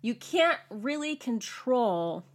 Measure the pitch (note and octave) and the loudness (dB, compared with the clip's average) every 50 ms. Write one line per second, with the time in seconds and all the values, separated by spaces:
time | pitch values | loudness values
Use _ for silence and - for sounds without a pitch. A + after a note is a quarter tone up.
0 | - A3 A#3+ A#3 - - - F4+ D#4+ E4+ D#4+ - - _ - G#3+ G3+ C4 D4 D4+ | -2 -2 -4 -4 -6 -2 2 4 4 4 4 0 -4 _ -12 -6 -4 -2 -2 -2
1 | D4 D4+ D4+ C#4+ - C4 A#3 A3 G3 - - - - - B3+ B3 A#3+ G#3+ F3+ E3+ | -2 -4 -4 -4 -4 -2 -2 -2 -4 -6 -12 -8 0 2 4 4 4 4 2 2
2 | E3+ E3+ D#3+ E3+ F3+ - _ | 0 -2 -4 -6 -8 -14 _